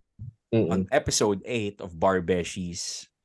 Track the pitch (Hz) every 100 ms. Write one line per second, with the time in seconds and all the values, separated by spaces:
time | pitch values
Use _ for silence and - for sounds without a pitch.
0 | - - - - _ 113 87 92 92 147
1 | 151 - 110 98 95 120 101 - 95 82
2 | 95 95 87 90 85 - 87 87 - -
3 | - _